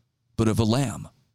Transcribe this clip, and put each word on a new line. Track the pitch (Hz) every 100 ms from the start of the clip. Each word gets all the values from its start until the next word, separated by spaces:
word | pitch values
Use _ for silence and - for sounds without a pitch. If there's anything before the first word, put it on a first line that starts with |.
| _ _ _ -
but | 110
of | 104
a |
lamb." | 110 120 131 95 - - _